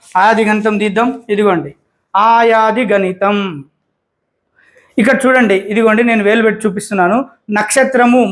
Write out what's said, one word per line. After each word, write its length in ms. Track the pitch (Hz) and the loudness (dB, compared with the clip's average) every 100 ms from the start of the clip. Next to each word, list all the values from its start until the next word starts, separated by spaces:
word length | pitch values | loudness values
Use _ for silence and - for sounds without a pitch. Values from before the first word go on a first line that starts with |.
| - 185 | -6 0
ఆయాది 220 | 202 220 214 | 2 2 2
గణితం 260 | 214 214 214 | 0 0 -2
తీద్దాం. 280 | 208 202 247 262 - | -2 -2 -2 -4 -4
ఇదిగోండి 380 | 208 208 175 143 - _ _ _ | 0 0 0 -4 -14 _ _ _
ఆయాది 680 | 196 220 233 233 220 220 214 220 | 0 2 2 2 2 0 -2 -2
గణితం. 460 | 202 190 185 196 208 196 151 139 _ _ _ _ _ _ _ _ _ _ _ _ - | -2 -2 -2 -2 -2 -4 -8 -16 _ _ _ _ _ _ _ _ _ _ _ _ -2
ఇక్కడ 180 | 226 262 | 0 0
చూడండి, 340 | 254 262 226 190 202 | 2 2 2 0 -2
ఇదిగోండి 320 | 214 220 214 240 | 0 2 2 0
నేను 140 | 226 202 | 0 2
వేలు 160 | 233 220 | 2 0
పెట్టి 140 | 214 214 | -2 -4
చూపిస్తున్నాను. 520 | 190 - 196 180 226 269 _ - 208 | -6 -6 -2 0 0 -4 _ -6 -4
నక్షత్రము 640 | - 277 262 262 240 254 220 | -2 0 0 2 2 2 0